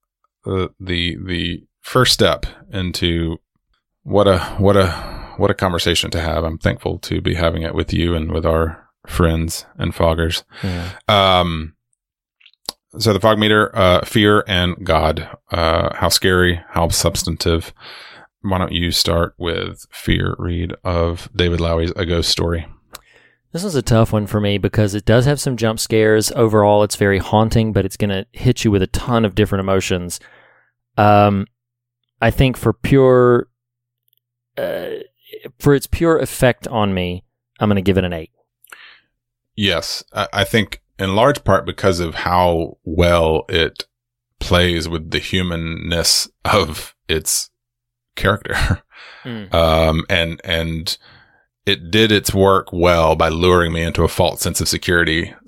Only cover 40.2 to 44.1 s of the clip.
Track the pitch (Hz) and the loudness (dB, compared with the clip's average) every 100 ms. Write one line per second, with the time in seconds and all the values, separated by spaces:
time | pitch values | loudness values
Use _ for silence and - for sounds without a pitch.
40.2 | 101 101 98 113 98 - _ - 95 98 | -4 -2 0 0 -2 -8 _ -6 -2 2
41.2 | 131 143 - 95 90 - 101 87 85 - | 2 2 2 2 0 -2 0 0 -2 -4
42.2 | 90 90 90 82 76 - - 80 87 85 | 0 2 2 2 -4 -10 -6 0 2 4
43.2 | 80 80 - 85 78 - - _ _ | 2 0 0 -2 -2 -4 -18 _ _